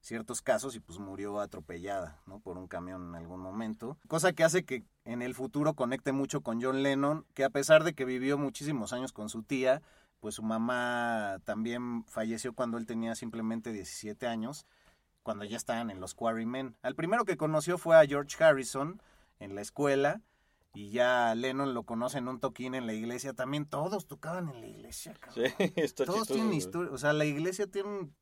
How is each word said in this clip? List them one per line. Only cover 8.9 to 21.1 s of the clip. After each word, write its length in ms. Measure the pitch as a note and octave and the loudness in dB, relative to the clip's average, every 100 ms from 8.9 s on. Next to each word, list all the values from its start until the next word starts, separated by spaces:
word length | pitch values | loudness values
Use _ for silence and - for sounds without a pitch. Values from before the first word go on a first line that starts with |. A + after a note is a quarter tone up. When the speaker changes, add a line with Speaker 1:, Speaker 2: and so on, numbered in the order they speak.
Speaker 1:
años 180 | B2 C3 | -4 -6
con 160 | - G#2+ | -8 -8
su 140 | A2+ | -8
tía, 380 | A2 C3+ B2+ C#3+ - - _ _ | -4 0 4 4 0 -20 _ _
pues 140 | G#2+ G#2 | -10 -4
su 80 | |
mamá 960 | A2 A2+ A#2 B2 B2 B2 A#2+ A#2 G#2 F#2+ | -2 0 0 0 0 0 0 0 -2 -6
también 600 | - G#2+ A2+ A#2+ B2 A#2 A2+ | -4 -4 -2 -4 -4 -6 -6
falleció 480 | - A2 A2+ B2+ | -4 -4 -2 -6
cuando 240 | A2+ B2 A#2 | -4 -2 -2
él 80 | A2 | -4
tenía 260 | A2+ A2+ A2+ | -4 -4 -4
simplemente 560 | A#2+ A2+ A2 A2+ A2+ | -6 -4 -2 -2 -4
diecisiete 540 | G#2+ F#2+ - G#2+ G#2 B2 | -8 -8 -10 -10 -6 -4
años, 400 | A#2 A2 D3 - _ _ _ _ _ | -4 -6 -8 -14 _ _ _ _ _
cuando 240 | - G#2 G#2 | -8 -6 -6
ya 120 | A2+ | -8
estaban 340 | - A#2 A#2 | -4 -2 -2
en 80 | F#2+ | -6
los 160 | F#2 - | -10 -2
Quarrymen. 600 | A2+ A2+ A2+ B2+ C3 A#2 | -2 0 -2 -4 -6 -6
Al 140 | B2+ C3 | -6 -4
primero 300 | E3+ A3+ G#3 | 0 2 2
que 120 | F3 | 0
conoció 400 | D#3 D#3 D3+ F3 | 2 2 0 -2
fue 180 | E3 D#3+ | 8 10
a 80 | D3 | 10
George 360 | C#3+ C#3+ - | 6 -2 6
Harrison 580 | D#3+ C#3 B2 C3+ D3 G3+ - _ _ _ | 8 8 4 -2 -2 -4 -16 _ _ _
en 140 | G2+ | -10
la 80 | G2 | -8
escuela, 600 | G#2 - C#3+ C#3 C#3+ G3+ _ _ _ _ _ | -8 0 4 6 4 2 _ _ _ _ _
y 180 | G2+ G#2 | -14 -6
ya 420 | A2+ B2 | 2 6